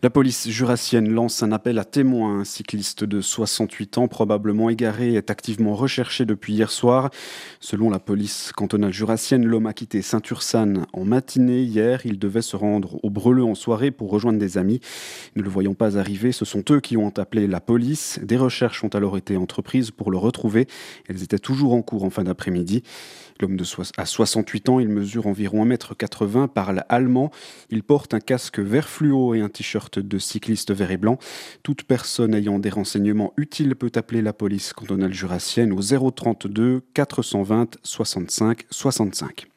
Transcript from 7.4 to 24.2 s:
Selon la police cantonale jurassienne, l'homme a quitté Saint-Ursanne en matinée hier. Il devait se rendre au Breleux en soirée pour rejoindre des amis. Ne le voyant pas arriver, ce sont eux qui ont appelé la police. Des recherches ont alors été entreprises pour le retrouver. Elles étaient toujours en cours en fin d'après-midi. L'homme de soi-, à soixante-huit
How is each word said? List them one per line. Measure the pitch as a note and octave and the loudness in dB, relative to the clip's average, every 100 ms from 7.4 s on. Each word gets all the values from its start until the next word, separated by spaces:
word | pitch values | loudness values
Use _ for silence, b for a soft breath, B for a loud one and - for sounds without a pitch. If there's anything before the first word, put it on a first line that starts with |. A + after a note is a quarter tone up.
| B B | B B
Selon | - G2+ A2 | -8 0 2
la | F#2+ | 2
police | - G2+ G#2 - - | 0 -2 -2 -6 -10
cantonale | - G#2 G#2+ G2+ | -6 -2 2 0
jurassienne, | F#2 G#2+ A2+ - C3 A#2 | 0 0 0 4 4 4
l'homme | A#2 A2 | 4 0
a | |
quitté | G#2+ A2 G#2 | -4 -4 -4
Saint-Ursanne | F#2+ A2+ - F#2+ - A#2 G#2+ G2 E2+ | 0 -2 -2 -6 0 2 4 2 -2
en | - F#2+ | -4 0
matinée | B2 C3 - B2 B2 | 0 2 2 4 4
hier. | B2+ G#2+ A2 B2+ | 2 2 2 2
Il | B2 G2+ | -2 -2
devait | G2+ G#2 | 0 0
se | A2 | -2
rendre | F#2+ G#2 G#2 F#2 E2+ | -2 0 0 -2 -4
au | G#2 | -4
Breleux | G2+ A#2+ B2+ | 0 4 4
en | A#2+ | 4
soirée | G2+ - A2 C#3 | 0 -2 0 0
pour | C3 G2+ | -2 -2
rejoindre | G2+ A#2 A2 | 0 2 2
des | G2+ F#2 | 2 0
amis. | F#2 B2 B B B B B - | 0 0 B B B B B -4
Ne | |
le | G2 | -2
voyant | F#2+ G2 | 0 0
pas | G2 A2+ G2+ | 2 0 2
arriver, | F#2+ G2 A#2 | -2 0 -2
ce | B2+ | -2
sont | G#2 G#2 G2 | -4 -4 2
eux | D3 | 2
qui | - A2+ | 4 0
ont | G#2 G2+ | 0 -2
appelé | G2 A2 G2+ | -2 0 0
la | F2+ | 0
police. | - A#2+ A#2+ D3+ - - | 2 2 2 -2 -6 -8
Des | G#2+ A#2 | -2 2
recherches | C3 - B2 - | 2 2 -2 0
ont | G#2+ | -4
alors | G2+ G2+ F#2+ | 0 0 -2
été | - G2 | -2 -2
entreprises | F2+ - - C3 A#2 | -2 -6 -2 -2 -2
pour | - G#2 | -4 -2
le | F#2 | 0
retrouver. | G#2 - A2+ G#2+ C3+ B B B _ | 0 0 0 2 2 B B B _
Elles | F#2 | -10
étaient | F#2 G2+ | -4 -4
toujours | - C3 C#3 | -2 0 4
en | A#2+ | 4
cours | A2+ A2 | 2 -2
en | F#2+ | -2
fin | - | -2
d'après-midi. | F#2 F2+ - F2 F2 B2+ - B B B B _ | -2 -2 -2 -2 0 -2 -2 B B B B _
L'homme | F#2+ F#2+ | -4 -2
de | |
soi-, | F2+ - F#2 - | -4 -8 -10 -8
à | |
soixante-huit | F2+ - | -8 0